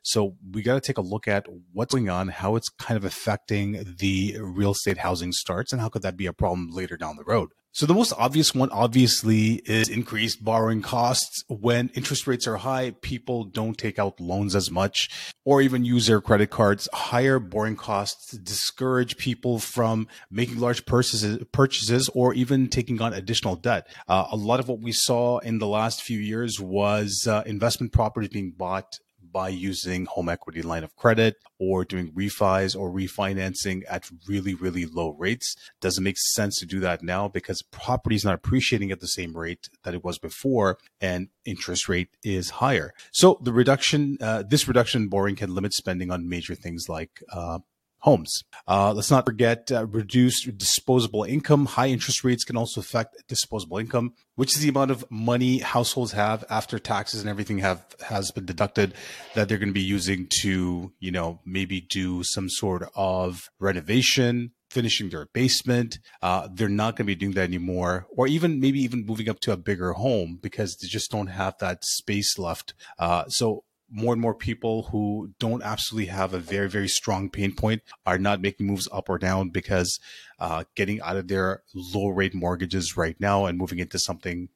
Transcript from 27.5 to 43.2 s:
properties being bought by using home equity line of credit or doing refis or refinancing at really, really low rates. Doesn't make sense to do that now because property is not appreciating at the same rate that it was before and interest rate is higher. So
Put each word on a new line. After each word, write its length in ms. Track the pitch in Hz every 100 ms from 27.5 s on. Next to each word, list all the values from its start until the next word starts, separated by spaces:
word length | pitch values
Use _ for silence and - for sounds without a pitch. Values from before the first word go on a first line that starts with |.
| 107 117 - 120
properties 360 | - 107 117 101
being 200 | 107 95
bought 480 | 85 90 95 - - _ _ 90
by 200 | 92 92
using 560 | 92 95 92 90 90 87
home 240 | - 85
equity 320 | 85 - 82
line 240 | 82 82 80
of 100 | _
credit 400 | 117 113 113 - _ _
or 240 | 95 95
doing 280 | 90 92 87
refis 680 | 80 101 - 101 95 95 95
or 100 | 95
refinancing 920 | 95 92 - 98 95 95 90 101 92 95
at 220 | 92 - 85 92
really, 300 | 98 95 87
really 300 | 92 90 82
low 240 | 82 82 73
rates. 360 | 92 123 - - - _
Doesn't 220 | 95 90
make 140 | 95 95
sense 400 | - - 101 -
to 60 | 85
do 140 | 95
that 240 | 92 85
now 240 | 85 92 101
because 340 | 95 - 92
property 540 | - - - 127 - 110
is 80 |
not 120 | 101 87
appreciating 540 | - 131 - 113 98
at 120 | 92
the 60 | 90
same 300 | - 85 82
rate 320 | 82 87 - _
that 100 | -
it 100 | 87
was 140 | 90 85
before 640 | 80 - 135 123 98 92 _ _
and 260 | 95 90 95 _ -
interest 440 | 90 - 90 -
rate 200 | 90 90 _
is 280 | 110 95 87
higher. 420 | - 131 117 76 - -
So 260 | -